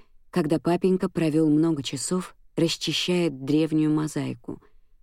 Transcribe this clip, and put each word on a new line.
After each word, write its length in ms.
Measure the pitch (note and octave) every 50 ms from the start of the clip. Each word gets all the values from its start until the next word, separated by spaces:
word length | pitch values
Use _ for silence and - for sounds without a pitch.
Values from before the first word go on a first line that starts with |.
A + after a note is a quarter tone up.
| - _ - - - -
когда 280 | - F3+ F3+ D3 E3 D#3
папенька 500 | - E3+ F3 F3+ - F#3 F#3 F#3 - F#3
провёл 400 | - F3 D#3+ D#3 D3 D#3 D#3+ D#3
много 320 | D3 D3+ D#3+ E3 E3 C#3
часов, 520 | C3 - - C3 - - F#3 F#3 F3+ - - - - - _
расчищая 720 | - E3 D#3+ - - - E3 D3+ - - - F3+ F3 E3+ D#3+
древнюю 600 | C#3 C3 C3+ C3+ C#3+ D#3 D#3+ D#3 D#3+ D#3 D#3 D3+
мозаику. 720 | D3+ D#3 D#3 D#3 - C#3+ C3+ C3 B2+ - - - - - - _ - - - _ - _